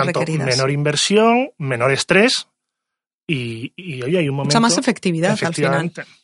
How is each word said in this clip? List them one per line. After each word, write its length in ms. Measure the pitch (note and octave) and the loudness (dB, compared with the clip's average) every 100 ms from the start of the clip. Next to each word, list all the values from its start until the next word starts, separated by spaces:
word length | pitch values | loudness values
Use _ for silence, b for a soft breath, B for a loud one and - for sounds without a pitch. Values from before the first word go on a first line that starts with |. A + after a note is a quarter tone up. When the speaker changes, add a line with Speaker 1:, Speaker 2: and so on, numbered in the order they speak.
| - | 0
Speaker 1:
tanto, 140 | D#3+ | 0
Speaker 2:
requeridas. 260 | D#3+ D#3+ C3+ | -2 -2 0
Speaker 1:
menor 240 | B2+ C3+ | 0 0
inversión, 800 | C#3+ D3 C#3+ - G3+ A3+ A#3+ C#4+ - | 0 0 0 2 4 6 4 0 -6
menor 340 | C#3 A#2+ B2+ | -4 0 2
estrés 560 | C3+ - F3+ B3 - - _ _ _ _ _ _ _ - | 0 2 4 4 2 -6 _ _ _ _ _ _ _ -6
y, 440 | C#3 A#2+ A2+ B2 - | -4 -4 -8 -12 -12
y, 260 | F3+ C3 | -12 -8
oye, 160 | B2 F3+ | -2 -2
hay 100 | D3 | 0
un 60 | |
Speaker 2:
Mucha 240 | C3+ D3+ A#3 | -2 0 2
Speaker 1:
momento 20 | |
Speaker 2:
más 180 | A#3 C#4 | 2 2
efectividad 540 | C4 F#3 F#3 E3 F3+ | -2 -2 -2 0 0
al 40 | G#3+ | 0
final. 140 | E3 | -2
Speaker 1:
Efectivamente. 520 | E3 C#3 C#3 E3+ E3+ - _ | -2 0 0 -4 -8 -16 _